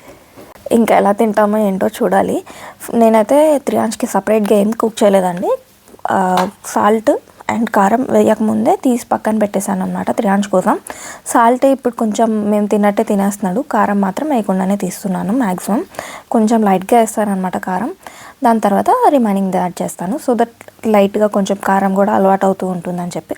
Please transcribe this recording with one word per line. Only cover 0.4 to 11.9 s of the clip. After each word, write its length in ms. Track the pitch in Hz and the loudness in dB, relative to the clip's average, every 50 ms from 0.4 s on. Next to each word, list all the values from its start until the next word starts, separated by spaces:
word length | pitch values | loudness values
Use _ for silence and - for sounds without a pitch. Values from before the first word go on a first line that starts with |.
| - - - - - - | -20 -20 -20 -20 -4 0
ఇంకా 260 | - 233 226 - - - | 2 2 4 4 4 4
ఎలా 140 | 196 202 | 4 2
తింటామో 460 | 202 208 233 220 208 220 214 208 208 220 | 2 2 0 0 2 2 2 2 2 0
ఏంటో 300 | 214 196 190 190 202 220 | 0 0 0 -2 -2 -4
చూడాలి. 560 | - - 247 185 190 196 202 - - 359 - - - - - - - - - - - | -2 -2 -2 0 0 0 0 0 -2 -4 -6 -10 -16 -20 -20 -20 -20 -18 -12 -4 0
నేనైతే 640 | 233 226 226 220 220 208 - 277 294 302 311 302 269 - - | 2 4 4 4 2 2 2 2 4 4 4 2 0 0 -2
త్రియాంష్కి 380 | 214 220 220 226 220 - 262 | -2 -2 -2 -2 -2 -4 -6
సపరేట్గా 500 | - - 196 - 208 214 220 208 202 214 208 | -2 -2 -2 0 0 0 0 0 0 -2 -2
ఏం 120 | 196 208 | -2 -2
కుక్ 320 | 233 - - 220 220 - 233 | -2 -2 -4 -4 -2 0 2
చేయలేదండి. 480 | 202 196 196 185 180 175 180 240 392 523 - - _ _ _ _ - - - _ - | 2 4 2 2 0 -2 -2 -2 -2 -4 -4 -6 _ _ _ _ -20 -20 -14 _ -4
ఆ, 360 | - 196 185 185 185 180 185 202 - - - | -2 0 0 0 0 0 0 -2 -6 -10 -16
సాల్ట్ 460 | - - 233 202 208 220 226 214 285 311 - - - - - - - 214 | -6 -4 0 2 2 2 2 2 0 0 0 -2 -10 -18 -12 -8 -6 -4
and 140 | 214 233 - - | -2 -2 0 0
కారం 320 | 214 196 202 220 240 262 - | 2 2 2 2 0 0 0
వేయకముందే 680 | - 214 214 220 214 214 220 214 220 214 220 285 381 403 - | 2 2 2 2 2 0 0 -2 0 0 0 0 0 0 0
తీసి 220 | 269 240 240 - - | 0 0 0 -2 -4
పక్కన 260 | 220 214 - 220 220 214 | -6 -4 -2 -2 -2 0
పెట్టేశాను 440 | 208 202 - 202 196 - 196 185 185 | -2 -2 -2 -4 -4 -4 -4 -4 -4
అనమాట 280 | 185 180 180 185 - | -4 -4 -4 -4 -4
త్రియాంష్ 360 | - - 220 196 196 202 202 202 | -2 -2 0 0 0 0 0 0
కోసం. 320 | - 180 180 202 277 403 - - - - - - - - - - | 0 0 0 0 -2 -2 -4 -10 -16 -16 -16 -18 -18 -16 -12 -2
సాల్ట్ 380 | - 254 233 233 254 247 - | 2 4 4 4 4 4 2
ఇప్పుడు 280 | 269 269 - - 247 | 2 2 2 0 -4